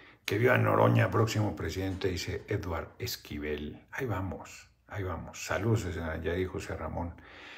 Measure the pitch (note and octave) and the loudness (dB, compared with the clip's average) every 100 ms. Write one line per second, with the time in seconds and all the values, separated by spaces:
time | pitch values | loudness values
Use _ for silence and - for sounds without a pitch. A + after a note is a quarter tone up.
0 | - - - G#2 B2+ B2 G#2+ G#2+ A2+ A#2 | -20 -10 -2 4 6 6 6 6 6 6
1 | A2 A2 A2 G#2+ G#2 - E2+ F#2+ F#2+ F2+ | 6 4 4 2 0 0 -4 -2 -4 -2
2 | G2 F2+ - - - G#2 E2+ - - - | -2 -2 -4 -6 -4 -4 -2 -6 -6 -8
3 | - - - D2 D2+ D2 D2 D2+ - - | -8 -8 -8 -6 -4 -4 -6 -10 -12 -6
4 | B2+ F#2 F#2+ - - - - _ - G2+ | -4 -2 -4 -6 -10 -18 -20 _ -10 -6
5 | F#2 E2 - - - D#2+ A2 G#2+ F2 E2 | -4 -4 -8 -10 -4 0 4 4 2 -4
6 | D#2+ D#2+ E2+ F2 F2+ G2 - E2 E2 E2+ | -4 -2 -2 0 0 -4 -6 -6 -6 -4
7 | E2+ - - - - | -6 -8 -18 -18 -18